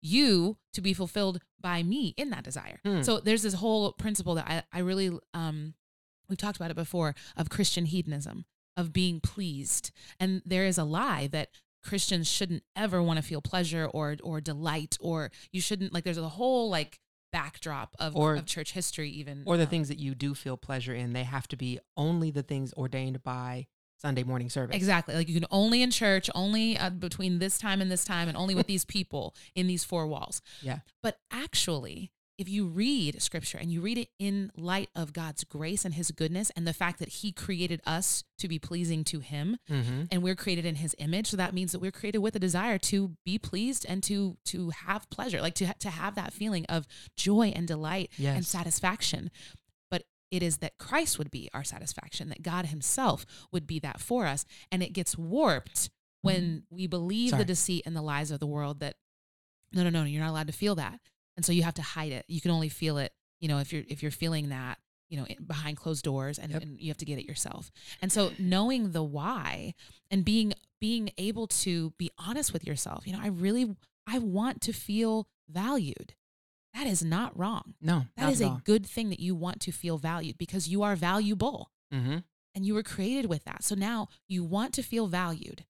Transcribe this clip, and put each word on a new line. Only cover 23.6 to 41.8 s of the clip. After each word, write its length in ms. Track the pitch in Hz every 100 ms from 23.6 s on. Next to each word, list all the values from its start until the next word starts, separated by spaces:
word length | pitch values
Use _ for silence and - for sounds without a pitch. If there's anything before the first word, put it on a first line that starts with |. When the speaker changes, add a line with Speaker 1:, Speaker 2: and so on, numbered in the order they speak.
| - _ _ _
Speaker 2:
Sunday 260 | 151 127
morning 280 | 127 127 123
service. 260 | 139 123 202
Speaker 1:
Exactly. 380 | 190 175 -
Like, 140 | 160 170
you 40 |
can 120 | 170 165
only 300 | 196 220 240
in 100 | 254
church, 380 | - 214 190 -
only, 420 | 180 196 220 226 220
uh, 140 | 185
between 480 | 180 175 - 185 175
this 180 | 190 -
time 220 | 214 196
and 100 | 190
this 140 | 180
time, 240 | - 175 170
and 80 | 156
only 180 | 190
with 120 | 180 -
Speaker 2:
<laughs> 60 |
Speaker 1:
these 120 | 190
people 500 | - 202 - 147 80 - -
in 120 | 180 185
these 160 | 175
four 240 | - 175 156
walls. 360 | 143 - - - -
Speaker 2:
Yeah. 200 | 135 131 - _
Speaker 1:
But 160 | 226 - _
actually, 800 | 240 302 - - 151 117 - 185 - _ -
if 100 | 190
you 200 | 202 185
read 520 | 165 240 277 147 -
scripture 380 | - 165 - -
and 140 | 170
you 80 | 170
read 180 | 196 240
it 120 | - _
in 320 | 196 196 196 -
light 340 | 170 196 190
of 180 | 170 156
God's 300 | 151 160 147
grace 420 | - 147 160 202
and 100 | 185
his 180 | 156 175
goodness 380 | 151 160 175 220
and 140 | - 165
the 40 |
fact 280 | 160 175 -
that 80 | 180
he 240 | - 214
created 480 | - - 180 175 165
us 380 | - 165 196 - - -
to 80 | 185
be 140 | 160
pleasing 420 | - 170 170 160
to 160 | 151 156
him, 380 | 131 147 165 240 -
Speaker 2:
Mm-hmm. 340 | 143 120 127 170
Speaker 1:
and 100 | 180
we're 140 | 180 185
created 280 | 196 175
in 120 | 165 147
his 180 | 160 -
image, 280 | 147 185 220
so 100 | 196
that 160 | 180
means 200 | 180 185
that 80 | 180